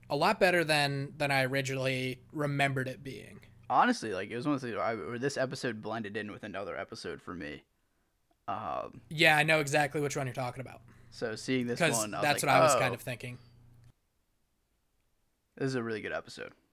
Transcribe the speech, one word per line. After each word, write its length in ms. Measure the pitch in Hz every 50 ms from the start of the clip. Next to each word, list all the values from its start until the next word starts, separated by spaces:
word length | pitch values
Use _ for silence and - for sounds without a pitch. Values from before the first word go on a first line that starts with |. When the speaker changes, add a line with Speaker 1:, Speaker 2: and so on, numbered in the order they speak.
| - -
Speaker 1:
A 60 | 147
lot 240 | 143 165 196 220 -
better 240 | 202 180 175 175 165
than, 480 | 151 156 147 143 139 143 139 139 143 -
than 140 | - 147 139
I 140 | 139 135 131
originally 760 | 127 135 135 135 131 135 131 131 135 131 127 131 127 127 - - - -
remembered 560 | 156 147 143 143 139 139 139 131 139 127 127
it 160 | 131 - -
being. 360 | 131 - - - - 104 - - - - - - -
Speaker 2:
Honestly, 420 | 120 143 - 247 240 - - 110 95
like, 180 | 90 98 -
it 60 | 107
was 100 | 120 147
one 100 | 147 147
of 40 | 127 123
the, 160 | 120 104 98
I, 140 | - 110 117
where 220 | 107 78 - 120 117
this 180 | 127 139 -
episode 440 | 117 131 135 139 - - 127 113 107
blended 360 | 107 107 110 117 107 98 101
in 160 | 110 107 107 101
with 100 | 104 -
another 320 | 107 85 95 104 87 73
episode 460 | 69 - - 113 - - 92 73 69 -
for 120 | 95 92
me. 280 | 85 78 71 71 67 - _ _ _ _ _ _ _ _ _ _ _ _ _ _ _ _ -
Um, 520 | 98 107 110 82 65 62 - - - - - -
Speaker 1:
Yeah, 260 | 165 151 165 160 156
I 80 | 151 147
know 160 | 160 160 156
exactly 400 | 151 139 147 151 147 139 - 156
which 160 | 147 139 -
one 100 | 151 135
you're 80 | 127 113
talking 260 | 135 127 123 - 135
about. 200 | 120 - 87 - - - - - - -
Speaker 2:
So 260 | - - 127 113 110
seeing 300 | 107 - - 131 127 120
this 120 | 120 120 117
Speaker 1:
'Cause 140 | 175 156 139
Speaker 2:
one, 180 | 113 107 104 -
I 40 | -
was 40 | 143
Speaker 1:
that's 180 | 147 147 - 156
Speaker 2:
like, 100 | 143 131
Speaker 1:
what 80 | 131
I 40 | 160
was 100 | 151 135
Speaker 2:
"Oh, 40 | 120
Speaker 1:
kind 140 | 135 127 120
of 60 | -
thinking. 380 | - 131 123 - - 123 123 - - - - - - - - - - - _ _ _ _ _ _ _ _ _ _ _ _ _ _ _ _ _ _ _ _ _ _ _ _ _ _ _ _ _ _ _ _ _
Speaker 2:
this 100 | - 135
is 80 | 135 131
a 80 | 123 113
really 180 | 113 110 104
good 120 | 101 92 78
episode." 400 | 85 - - - - - - - _ _ _